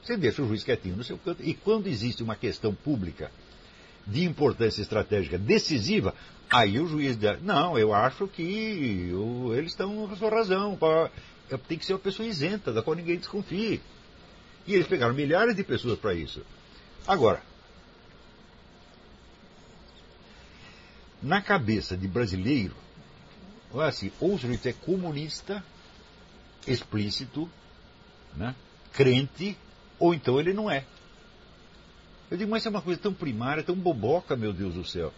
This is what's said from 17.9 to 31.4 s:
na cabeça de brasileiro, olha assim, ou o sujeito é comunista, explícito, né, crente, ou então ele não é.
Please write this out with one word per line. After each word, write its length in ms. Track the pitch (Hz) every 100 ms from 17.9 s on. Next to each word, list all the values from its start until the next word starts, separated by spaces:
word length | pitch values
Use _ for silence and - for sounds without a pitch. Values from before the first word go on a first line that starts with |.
| - - - - - - - - - - - - - - - - - - - - - - - - - - - - - - - - -
na 180 | 131 190
cabeça 560 | 196 196 107 107 - 92
de 100 | 95
brasileiro, 680 | 92 117 95 98 143 90 - - - - - - - - - -
olha 160 | - 160
assim, 240 | - 95 -
ou 140 | 165
o 40 | 196
sujeito 280 | 120 120 127
é 80 |
comunista, 880 | 113 - 185 175 143 156 - - 202 180 - - - - - - - - - -
explícito, 840 | 123 - 107 104 - 131 143 170 - - - - - - - - 71
né, 180 | 110 131 - - -
crente, 640 | - 135 127 139 - 196 190 - - - -
ou 140 | 170
então 260 | 170 - 131
ele 140 | 165
não 180 | 202 214
é. 140 | 143 135 - - - - -